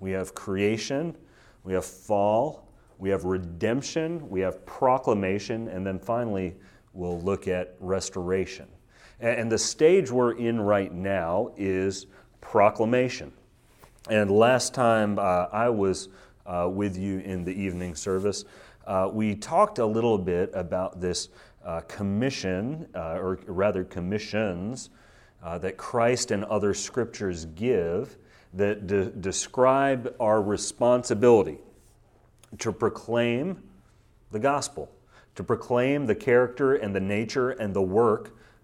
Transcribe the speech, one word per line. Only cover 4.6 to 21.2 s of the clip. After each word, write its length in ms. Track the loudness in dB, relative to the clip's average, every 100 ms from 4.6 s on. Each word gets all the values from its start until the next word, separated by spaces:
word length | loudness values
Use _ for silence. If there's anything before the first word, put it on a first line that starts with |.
| -10
proclamation, 1040 | 0 2 4 2 2 2 0 -2 -6 -6
and 180 | -6 -4
then 100 | -4
finally 580 | -2 -2 -2 -2 -4 -6 -18 -20 _
we'll 300 | -8 -6 -4
look 260 | -2 -2 -2
at 260 | -4 -4 -8
restoration. 880 | -4 -2 -2 -6 -2 0 -2 -8 -18 -20 _ -20 -20 -6
A-, 180 | -2 0
and 100 | 0
the 80 | 0
stage 540 | 0 4 6 6 4
we're 220 | 2 2
in 260 | 2 0 2
right 340 | 2 2 2
now 580 | -4 -2 0 0 0 -2 -4
is 520 | -2 0 -2 -4 -10 -20 -20 _
proclamation. 880 | 0 4 6 4 2 2 2 -4 -12 -18 _ _ _ _ -20 _ -2
And 200 | 2 4
last 440 | 6 6 6 2
time, 440 | 2 4 4 2 2
uh, 300 | 2 2 0
I 180 | 0 0
was, 400 | 2 2 0 -6 -18 -20 _ -8
uh, 240 | -4 -2
with 280 | -2 -4 -4
you 220 | -4 -6
in 260 | -6 -6 -6
the 80 |
evening 420 | -4 -4 -4 -8 -8
service, 480 | -4 -2 -2 -4 -8 -20 -20 -16 -4
uh, 240 | -2 0
we 240 | 0 -2 -2
talked 440 | -2 2 2 2
a 60 | 0
little 320 | 2 2 2
bit 340 | 0 0 -2
about 460 | -4 -4 -4 -4 -4
this, 280 | -4 -4